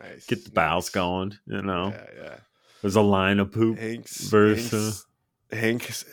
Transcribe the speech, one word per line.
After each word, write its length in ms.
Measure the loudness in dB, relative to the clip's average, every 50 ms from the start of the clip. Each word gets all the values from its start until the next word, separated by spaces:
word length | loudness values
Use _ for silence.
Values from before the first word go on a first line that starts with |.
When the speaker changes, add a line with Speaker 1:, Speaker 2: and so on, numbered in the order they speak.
| -20
Speaker 1:
Nice, 220 | -20 -20 -20 -8
Speaker 2:
get 220 | -6 -6 -6 -6
the 40 | -4
bowels 360 | -2 0 2 2 2 0 -2
Speaker 1:
nice. 80 | -2 -2
Speaker 2:
going, 440 | -2 -2 -2 -2 -4 -4 -6 -8 -12 _
you 140 | -10 -8 -6
know? 320 | -6 -4 -4 -2 -4 -4 -6
Speaker 1:
Yeah, 120 | -8 -14 -18 -20
yeah. 180 | -18 -18 -18 -18 -20 -20 _ _ _ _ _ _ _
Speaker 2:
There's 160 | -4 2 4
a 60 | 4 6
line 380 | 6 4 4 4 4 2 2
of 120 | 2 0 0
poop 260 | 0 0 0 0 -2
Speaker 1:
Hank's, 520 | -6 -10 -10 -10 -12 -14 -14 -12 -2 2
Speaker 2:
versus 720 | 6 6 6 6 6 2 0 -2 -2 -2 -2 -4 -6 -8 -12 _ _ _ _ _ _ _ _ _ -6
Speaker 1:
Hank's, 540 | -2 -2 -2 -2 -2 -4 -8 -10 -12 -14 -16